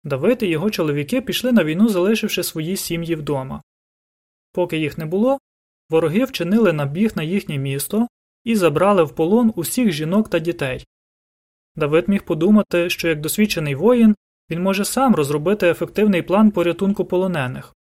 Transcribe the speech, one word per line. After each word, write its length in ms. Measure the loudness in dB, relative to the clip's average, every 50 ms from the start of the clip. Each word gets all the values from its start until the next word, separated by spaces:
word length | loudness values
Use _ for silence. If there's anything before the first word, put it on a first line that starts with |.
| _
Давид 400 | -6 -4 0 0 0 0 0 -2
і 40 |
його 240 | -2 -2 -2 -2 -2
чоловіки 500 | -2 -2 -2 -2 -2 -4 -4 -2 -4 -4
пішли 300 | -4 -4 -6 -4 -2 2
на 120 | 2 2 2
війну, 260 | 2 2 2 2 2
залишивши 540 | 2 0 2 0 0 0 -2 -4 -4 -4 -6
свої 340 | -6 -6 -6 -6 -6 -6
сім'ї 380 | -6 -6 -6 -6 -6 -4 -4 -6
вдома. 460 | -6 -4 -4 -4 -6 -6 -8 -12 -14 -14 _ _ _ _ _ _ _ _ _ _ _ _ _ _ _ _ _
Поки 260 | _ -4 -2 -2 -2
їх 200 | -4 -4 -4 -6
не 80 | -8 -8
було, 320 | -4 -2 0 2 0 0 -2 _ _ _ _ _ _ _ _ _ _
вороги 340 | 0 2 2 2 2 0 0
вчинили 500 | 0 -2 -6 -2 0 2 4 4 4 2
набіг 380 | 2 -4 -4 0 0 0 0 0
на 80 | -4 -4
їхнє 340 | -2 -2 -4 -4 -4 -6
місто 500 | -4 -4 -4 -4 -6 -6 -2 -2 -2 -2 -2 _ _ _ _ _ _ _
і 120 | -2 0
забрали 480 | 2 2 2 2 4 2 4 4 4 2
в 120 | 0 0
полон 380 | -2 0 2 4 4 4 2 0
усіх 360 | -2 -6 -4 -2 0 0 0
жінок 380 | 0 0 -4 0 0 0 0 0
та 100 | -2 -2
дітей. 460 | -2 -4 -4 -4 -6 -6 -6 -8 -12 _ _ _ _ _ _ _ _ _ _ _ _ _ _ _ _ _ _
Давид 340 | -4 -2 2 2 2 2 2
міг 160 | -2 -2 0
подумати, 640 | -4 -2 0 4 4 4 4 4 _ 0 0 0 -2
що 180 | -4 -4 -2
як 140 | -2 -2 -2
досвідчений 540 | -4 -6 0 0 0 0 0 -4 -4 -4 -4
воїн, 400 | 0 2 2 4 6 6 4 4 _ _ _ _ _ _ _
він 120 | -6 -4
може 240 | -2 -2 -2 -2 -4
сам 300 | -2 -2 0 2 2 2
розробити 540 | 2 2 0 -2 -2 0 -2 0 2 2 0
ефективний 520 | 2 0 -4 -4 -2 0 2 2 2 0
план 300 | 0 0 4 4 4 4
порятунку 540 | 4 2 0 0 -2 0 -2 -2 -2 -2 -4
полонених. 720 | -2 -2 -2 -2 -2 -4 -4 -4 -6 -8 -10 -14 -18 _ _ _